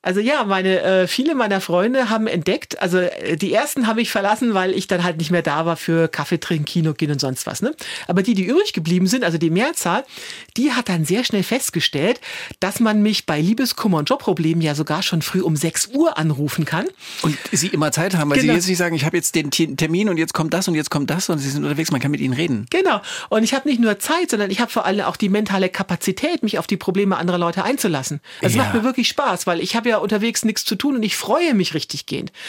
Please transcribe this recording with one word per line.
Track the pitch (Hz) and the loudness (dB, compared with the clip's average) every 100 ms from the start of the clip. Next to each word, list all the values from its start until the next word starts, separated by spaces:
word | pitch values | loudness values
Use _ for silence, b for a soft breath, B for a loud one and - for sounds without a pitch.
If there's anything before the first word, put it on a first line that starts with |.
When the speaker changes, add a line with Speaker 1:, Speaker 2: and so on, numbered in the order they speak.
Speaker 1:
Also | 185 190 | 0 0
ja, | 226 294 | 2 0
meine, | 208 190 190 185 | 2 2 2 2
äh, | 180 190 180 | 4 2 2
viele | - 285 277 | 0 0 2
meiner | 214 190 | 2 0
Freunde | 190 175 214 262 226 | 2 2 2 2 2
haben | 220 220 | 0 0
entdeckt, | 175 156 247 - - | 0 0 -2 -4 -4
also, | 180 185 | 0 2
äh, | 180 - 90 156 | 0 -2 -4 -2
die | 196 | 0
ersten | 208 294 277 226 | 0 0 0 2
haben | |
mich | 226 226 | 2 0
verlassen, | 220 196 214 240 | 0 0 2 2
weil | 196 185 | 2 2
ich | 185 - | -2 0
dann | 180 | 0
halt | 180 160 | 0 -2
nicht | 160 | 0
mehr | 175 | 2
da | 156 147 | 2 0
war | 165 160 | 0 -2
für | - 165 160 | 0 2 2
Kaffee | - 143 165 | 0 -2 -2
trinken, | - 165 | 0 -2
Kino | 147 175 160 | 0 0 0
gehen | 147 151 | 0 -2
und | 139 | 0
sonst | 139 127 - | -2 -2 -6
was, | - | -2
ne? | 220 311 B B B | -4 -4 B B B
Aber | 180 | 0
die, | 196 | 2
die | 196 | 2
übrig | 185 302 427 | 2 2 2
geblieben | - 160 180 185 | -2 0 2 2
sind, | 254 | 2
also | 185 165 | 0 0
die | 160 | 0
Mehrzahl, | 170 269 330 180 202 269 B B B B - | 2 0 -2 -2 -2 -4 B B B B 0
die | 277 | 0
hat | 247 233 | 0 0
dann | 175 | 0
sehr | 151 202 | 0 0
schnell | 247 208 | 0 0
festgestellt, | 175 262 - 165 - 143 170 254 B B B - | 0 -2 -2 -2 -2 0 0 0 B B B -4
dass | 185 - | -4 2
man | 226 214 | 2 4
mich | 208 202 - | 2 0 -2
bei | 151 | 0
Liebeskummer | 165 226 254 - 214 165 | 2 2 0 0 2 2
und | 151 | 2
Jobproblemen | 254 - 170 160 165 | 0 0 0 2 2
ja | 156 | 0
sogar | 147 151 156 | 0 -2 -2
schon | - 165 | 0 -2
früh | - 185 | 0 0
um | 180 | 0
sechs | 151 160 - - | 0 -2 -2 -2
Uhr | 269 330 - | 2 2 2
anrufen | 160 139 147 - | 0 0 -2 -2
kann. | 151 160 320 - B B | -2 -2 -4 -8 B B
Speaker 2:
Und | 160 143 - | -2 -2 -2
sie | - 170 | -2 0
immer | 139 151 | 0 0
Zeit | 156 180 180 | 0 0 0
haben, | 147 | 2
weil | 139 | 2
sie | 151 | 4
Speaker 1:
Genau. | 165 | 2
Speaker 2:
jetzt | 180 | 2
nicht | 180 | 0
sagen, | 175 160 | 0 0
"Ich | |
habe | 147 175 | 0 0
jetzt | - 165 | 0 0
den | 151 | 0
Ti-, | - 160 135 | 0 0 0
Termin | 160 175 214 | 0 2 2
und | 165 | 0
jetzt | 160 | 0
kommt | - 160 | 0 0
das | 170 190 | 0 0
und | |
jetzt | 156 147 | -2 0
kommt | 151 143 | -2 -2
das", | 160 - | -2 -2
sondern | 160 | -2
sie | 139 | -2
sind | 143 | -2
unterwegs, | 147 143 165 | -2 -2 0
man | 139 | 0
kann | 139 | 0
mit | 147 | 0
ihnen | 139 | -2
reden. | 127 165 113 123 | -2 -2 -2 -2
Speaker 1:
Genau. | 359 381 208 B B B | 0 2 0 B B B
Und | 220 | 0
ich | 226 | 2
habe | 269 294 | 0 0
nicht | 240 | 2
nur | 226 208 | 2 2
Zeit, | - 330 359 | 0 0 0
sondern | 214 202 | 0 0
ich | 208 | -2
habe | 233 | -2
vor | 240 | 0
allem | - 202 | 0 0
auch | - - | -2 -2
die | 202 | 0
mentale | 202 214 196 185 | 0 0 0 0
Kapazität, | - 185 175 - 185 311 349 | -2 -4 -2 -2 -2 -2 0
mich | 214 - | -2 -2
auf | - | -2
die | 196 | -2
Probleme | - 185 202 170 | 0 0 2 2
anderer | 175 175 | 0 0
Leute | 170 180 | 0 0
einzulassen. | 185 277 196 143 131 143 B B | -2 0 0 0 -4 -8 B B
Das | - 226 | 0 2
Speaker 2:
Ja. | |
Speaker 1:
macht | 254 | 2
mir | 233 | 2
wirklich | 240 254 233 | 2 0 0
Spaß, | - 269 180 - | 0 0 0 0
weil | 170 | -2
ich | 170 233 | 0 0
habe | 233 | 2
ja | 214 | 2
unterwegs | 202 214 233 226 214 | 2 0 0 0 -2
nichts | 196 | -2
zu | - | -4
tun | 202 294 262 | -2 0 0
und | |
ich | 214 - | -2 -4
freue | - 277 349 | 0 2 4
mich | 220 180 | 2 2
richtig | 156 - 147 - | -2 -6 -10 -8
gehend. | - - B | -8 -8 B